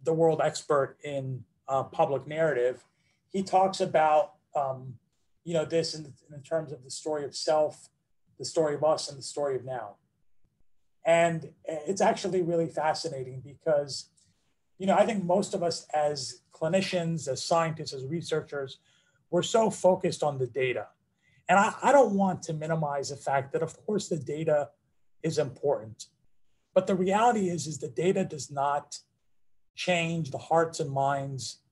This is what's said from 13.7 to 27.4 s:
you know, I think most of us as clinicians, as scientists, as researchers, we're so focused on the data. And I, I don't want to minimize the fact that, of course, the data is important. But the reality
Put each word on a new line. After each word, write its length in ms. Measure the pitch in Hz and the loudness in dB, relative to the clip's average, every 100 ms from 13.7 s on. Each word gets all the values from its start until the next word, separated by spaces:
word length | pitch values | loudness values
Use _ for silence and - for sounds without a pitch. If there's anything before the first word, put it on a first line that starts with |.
| 147 143 123 - _ _ _ _ _ _ - | 2 0 -6 -14 _ _ _ _ _ _ -4
you 80 | 190 | 2
know, 80 | 175 | 4
I 100 | 208 | 4
think 180 | 208 | 0
most 300 | 170 185 196 | 2 2 0
of 80 | 196 | -2
us 240 | 170 - - | -2 -4 -4
as 480 | 151 151 147 120 - _ | -2 0 -2 -8 -14 _
clinicians, 760 | - 160 190 190 180 165 165 131 | -6 0 0 0 -2 -2 -2 -4
as 160 | 127 | -6
scientists, 500 | - 165 165 156 143 | 0 2 2 -4 -8
as 100 | 139 131 | -10 -6
researchers, 720 | 165 165 156 - 143 135 - _ _ _ _ _ | -6 -2 -4 -4 -6 -8 -12 _ _ _ _ _
we're 140 | 175 | -2
so 260 | - 226 220 | 2 2 2
focused 540 | - 185 185 175 - | 4 4 4 2 -2
on 160 | 151 135 | -2 -2
the 80 | 123 | -4
data. 400 | 123 127 113 101 _ _ _ _ _ - | -2 -2 -2 -6 _ _ _ _ _ 4
And 120 | 190 | 4
I, 160 | 208 - | 4 2
I 80 | 220 | 6
don't 240 | 285 233 196 | 8 8 4
want 260 | 190 170 | 0 0
to 100 | - | -6
minimize 560 | 156 156 165 147 143 135 | -6 -2 -2 -2 -4 -6
the 60 | 139 | -6
fact 380 | - 139 135 | -2 0 0
that, 80 | 160 | -4
of 160 | 160 - - | -4 -6 -4
course, 220 | 208 - | -4 -2
the 100 | 165 | -4
data 520 | 131 151 160 147 143 _ _ _ _ _ | -4 -4 2 2 0 _ _ _ _ _
is 160 | 165 147 | -4 -2
important. 680 | 139 - 139 135 110 110 - _ _ _ _ _ _ | -2 -2 -2 -2 -4 -16 -20 _ _ _ _ _ _
But 120 | 185 185 | 0 2
the 80 | 190 | 2
reality 540 | 185 202 240 220 | 2 4 4 4